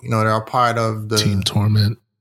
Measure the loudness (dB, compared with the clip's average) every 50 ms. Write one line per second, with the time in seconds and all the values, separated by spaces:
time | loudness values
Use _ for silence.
0 | -6 -2 0 0 2 2 0 0 -2 -2 0 0 2 2 2 0 -2 -2 -2 -4
1 | -4 -2 -2 0 0 0 0 0 -2 -2 0 0 2 2 2 2 2 0 -2 -6
2 | _ _ _ _